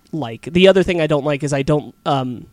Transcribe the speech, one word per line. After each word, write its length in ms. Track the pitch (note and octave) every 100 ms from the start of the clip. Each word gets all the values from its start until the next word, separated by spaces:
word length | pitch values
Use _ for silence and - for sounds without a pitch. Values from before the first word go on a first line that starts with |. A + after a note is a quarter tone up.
| _
like. 320 | D#3+ A#2+ A2+
The 240 | - E3+ F#3
other 160 | F#3+
thing 180 | F3+ F3
I 60 | D3+
don't 180 | D3+ C#3+
like 160 | C#3+
is 100 | D3
I 100 | C#3
don't, 320 | C#3 D3+ A#2 - -
um, 400 | C#3 B2+ A#2 -